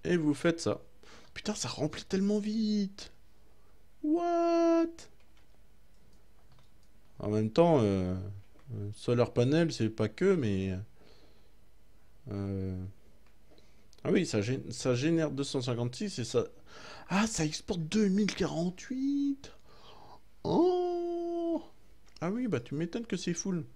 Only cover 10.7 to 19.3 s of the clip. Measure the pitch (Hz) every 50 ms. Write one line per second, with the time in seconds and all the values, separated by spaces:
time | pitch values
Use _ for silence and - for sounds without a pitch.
10.7 | 95 92 107 - - - - - - - - - - - - - - - - -
11.7 | - - - - - - - - - - - 131 101 98 98 98 98 95 95 95
12.7 | 92 92 92 95 98 - - - - - - - - - - - - - - -
13.7 | - - - - - - - 139 190 208 170 - - 107 98 117 131 - - -
14.7 | 120 - - 135 123 123 135 160 170 165 160 147 143 135 139 - - 135 123 127
15.7 | 120 113 120 123 123 - 214 202 - - 113 - - 120 - - - - - -
16.7 | - - - - - - - - 165 196 220 220 - - 156 151 151 - - -
17.7 | 208 175 156 156 202 220 214 196 185 208 214 190 - - 190 143 147 156 170 180
18.7 | 175 - - - 254 262 269 277 285 285 285 285